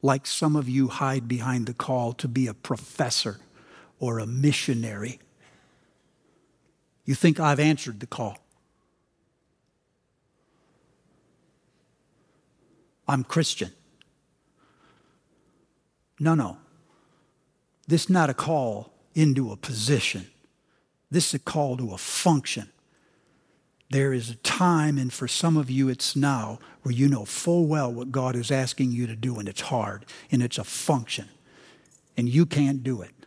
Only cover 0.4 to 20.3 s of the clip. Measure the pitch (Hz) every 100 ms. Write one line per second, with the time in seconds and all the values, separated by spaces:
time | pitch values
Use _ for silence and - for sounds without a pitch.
0.4 | 156 151 127 131 131 - 135 131 117 123
1.4 | 117 127 113 120 - 127 117 123 139 120
2.4 | 127 104 - 117 - - 127 - 117 98
3.4 | - _ - - - _ 127 113 110 127
4.4 | 143 139 - 117 113 101 110 127 _ _
5.4 | _ _ _ _ _ _ _ _ _ _
6.4 | _ _ _ _ _ _ - 135 170 156
7.4 | 156 139 151 147 - 104 123 - 110 -
8.4 | _ _ _ _ _ _ _ _ _ _
9.4 | _ _ _ _ _ _ _ _ _ _
10.4 | _ _ _ _ _ _ _ _ _ _
11.4 | _ _ _ _ _ _ _ _ _ _
12.4 | _ _ _ _ _ _ - 143 123 165
13.4 | 156 - 92 - _ _ _ _ _ _
14.4 | _ _ _ _ _ _ _ _ _ _
15.4 | _ _ _ _ _ _ _ _ 151 160
16.4 | 104 - _ _ _ _ _ _ _ _
17.4 | _ _ _ _ - 160 - 185 151 127
18.4 | - 160 123 104 113 _ _ 160 156 135
19.4 | 123 101 - 117 110 139 - 98 92